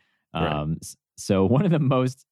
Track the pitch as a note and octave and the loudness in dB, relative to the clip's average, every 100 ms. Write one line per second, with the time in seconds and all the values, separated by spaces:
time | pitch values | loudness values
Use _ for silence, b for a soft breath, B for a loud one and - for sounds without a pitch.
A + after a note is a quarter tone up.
0 | _ _ _ E2 E2 D2+ D2+ E2 - - | _ _ _ -4 -4 -2 -4 -6 -10 -20
1 | _ - - G2 F#2+ B2+ G3+ D#3+ C3 C3 | _ -10 -2 2 2 2 2 2 2 0
2 | B2+ - _ | 0 -4 _